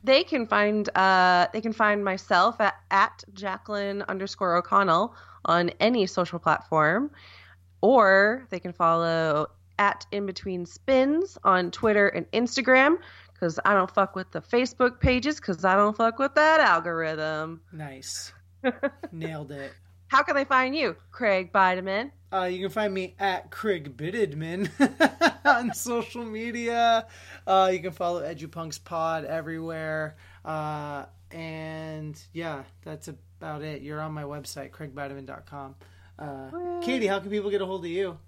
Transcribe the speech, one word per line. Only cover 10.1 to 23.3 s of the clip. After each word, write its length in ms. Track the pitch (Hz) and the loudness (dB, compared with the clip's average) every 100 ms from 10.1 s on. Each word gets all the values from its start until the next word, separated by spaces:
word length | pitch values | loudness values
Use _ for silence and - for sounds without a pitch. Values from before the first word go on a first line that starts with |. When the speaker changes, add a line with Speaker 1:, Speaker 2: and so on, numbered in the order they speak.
Speaker 1:
In 160 | 202 202 | -6 -6
Between 400 | 185 196 180 175 | -8 -8 -8 -8
Spins 680 | - - 262 269 311 381 - | -10 2 4 4 2 -2 -2
on 280 | - 185 180 | 2 2 2
Twitter 360 | - 220 208 202 | 0 2 4 4
and 200 | 190 - | 2 -4
Instagram, 680 | 220 240 - 247 262 277 349 - - - _ | -2 -2 0 4 6 6 4 -2 -20 -20 _
'cause 220 | 175 156 - | -4 -2 2
I 80 | |
don't 180 | 202 90 | 2 2
fuck 240 | - - 185 | 2 0 -2
with 160 | 185 | -8
the 80 | - | -10
Facebook 600 | - 240 254 - 254 247 | -2 0 0 0 0 2
pages, 400 | 269 254 254 302 | 2 2 0 -4
'cause 240 | - 170 185 | -6 0 2
I 100 | 190 | 4
don't 220 | 208 214 | 4 4
fuck 220 | 226 226 | 0 2
with 160 | 277 294 | 0 4
that 260 | 311 320 | 6 6
algorithm. 1000 | 254 170 165 165 160 156 156 156 160 165 _ | 6 4 0 -4 -4 -2 -4 -4 -8 -12 _
Speaker 2:
Nice. 580 | 160 147 135 - - - - _ _ | -14 -14 -14 -14 -12 -14 -18 _ _
Speaker 1:
<laughs> 480 | 262 247 277 - - | -6 -4 -6 -8 -16
Speaker 2:
Nailed 400 | 165 160 156 143 | -10 -10 -10 -12
it. 220 | 143 139 - _ _ _ | -12 -14 -16 _ _ _
Speaker 1:
How 160 | 285 | 2
can 120 | 294 285 | 2 0
they 100 | 269 | 2
find 280 | 262 254 | 2 2
you, 220 | 294 247 165 _ | -2 -4 -4 _
Craig 400 | - 208 190 180 | -4 0 0 0
Bideman? 600 | 202 185 185 185 196 269 _ _ | 2 4 2 -2 -4 -6 _ _
Speaker 2:
Uh, 120 | 190 | -4
you 180 | 180 180 | -2 -4
can 80 | 190 | -6
find 240 | 202 208 | -2 -4
me 220 | 190 185 - | -4 -8 -4
at 320 | 196 | -2